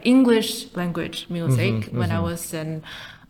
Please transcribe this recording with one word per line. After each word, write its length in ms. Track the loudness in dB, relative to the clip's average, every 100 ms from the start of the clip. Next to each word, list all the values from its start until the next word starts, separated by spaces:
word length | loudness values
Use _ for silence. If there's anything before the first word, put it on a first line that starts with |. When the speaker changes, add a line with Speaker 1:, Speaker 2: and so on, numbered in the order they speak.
Speaker 1:
English 720 | 4 6 6 4 2 -6 -8 -6
language 500 | -4 -4 -6 -8 -8
music 440 | -4 0 2 2
Speaker 2:
Mm-hmm, 240 | 0 -4 -4
Speaker 1:
when 140 | -2
I 40 | 0
Speaker 2:
mm-hmm. 80 | -2
Speaker 1:
was 280 | -4 -6
in, 300 | -8 -6 -8 -10 -16 -18 -20 -6